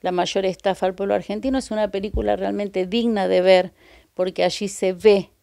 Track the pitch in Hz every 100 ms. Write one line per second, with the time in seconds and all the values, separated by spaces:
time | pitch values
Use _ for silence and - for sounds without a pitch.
0 | 185 180 170 202 190 180 196 180 190 185
1 | 196 202 175 208 254 262 - 214 214 196
2 | 202 214 208 202 196 202 202 190 185 226
3 | 233 214 185 185 185 185 180 _ - -
4 | _ - 185 180 175 - 202 - 190 180
5 | 208 196 185 _